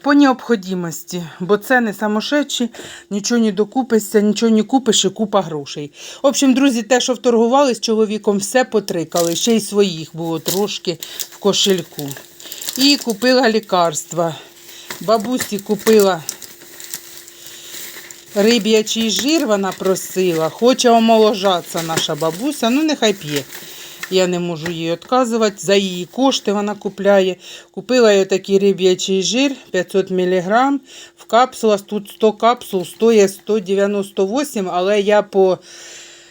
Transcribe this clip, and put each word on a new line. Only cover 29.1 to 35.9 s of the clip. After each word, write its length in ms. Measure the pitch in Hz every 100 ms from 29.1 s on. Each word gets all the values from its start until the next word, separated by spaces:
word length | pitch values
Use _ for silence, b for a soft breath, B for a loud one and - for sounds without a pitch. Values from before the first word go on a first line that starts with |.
| 190
жир, 300 | 175 233 277 262 -
п'ятсот 400 | 185 180 196 190
міліграм, 720 | 185 180 185 175 226 269 277 B B B _
в 80 |
капсулах, 560 | - 226 254 - 226 202
тут 300 | 202 208 202
сто 220 | - 220
капсул, 520 | 214 226 - - 190
стоїть 480 | 175 - 226 220 196
сто 280 | 196 - 214
дев'яносто 680 | 180 196 202 202 196 - 196
вісім, 420 | 247 285 226 185
але 280 | 175 185 208
я 220 | 202 208
по, 360 | 202 196 190 175 B B B